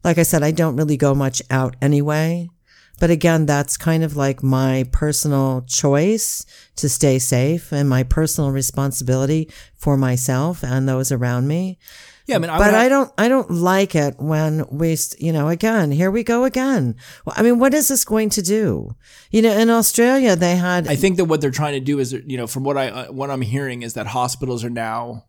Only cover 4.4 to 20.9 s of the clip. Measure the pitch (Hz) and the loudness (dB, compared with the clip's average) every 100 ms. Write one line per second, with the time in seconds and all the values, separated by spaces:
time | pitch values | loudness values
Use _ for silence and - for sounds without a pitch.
4.4 | 131 131 131 131 127 - 151 143 151 139 | 0 2 2 0 0 -2 0 -2 0 0
5.4 | 135 131 127 - 147 143 180 220 - - | 0 -2 -4 -2 2 2 2 0 -2 -8
6.4 | - - _ - 143 - 143 131 127 123 | -12 -20 _ -6 -4 2 2 2 0 0
7.4 | 135 165 - 143 143 127 127 160 156 - | 0 -2 -4 -2 0 0 2 0 0 0
8.4 | 143 135 127 - 139 131 127 131 135 160 | -2 -2 -4 -2 -4 -4 -2 0 0 -2
9.4 | 156 - - _ - 139 131 123 127 127 | -4 -14 -20 _ 0 2 2 0 0 -2
10.4 | 156 175 127 131 135 131 131 131 123 123 | -2 -4 -4 -2 0 -2 -2 -2 -2 -2
11.4 | 135 160 185 185 - - - - - 220 | -2 -2 -4 -10 -20 -20 -20 -18 -4 -4
12.4 | 165 160 208 220 254 277 262 - 226 262 | 0 2 4 6 4 4 0 0 2 2
13.4 | - 170 180 190 196 165 143 131 147 156 | 0 0 2 2 2 0 0 -2 -2 0
14.4 | 156 156 - 143 165 156 - - 165 160 | 0 -2 -4 -2 -2 0 -4 -4 -2 0
15.4 | 147 170 220 220 156 143 185 214 226 233 | 0 0 0 2 2 2 2 0 0 0
16.4 | 254 262 262 254 127 110 - - - - | 0 0 0 0 0 -4 -14 -14 -10 0
17.4 | 233 240 262 302 - 269 - 220 214 208 | 2 4 2 2 0 -2 -2 0 0 -2
18.4 | 175 214 196 82 50 113 _ - _ 220 | -2 0 0 -2 -6 -16 _ -20 _ 2
19.4 | 226 208 226 233 220 - 240 269 247 175 | 4 4 4 4 2 2 4 4 4 4
20.4 | 175 180 180 180 156 | 2 2 0 -2 0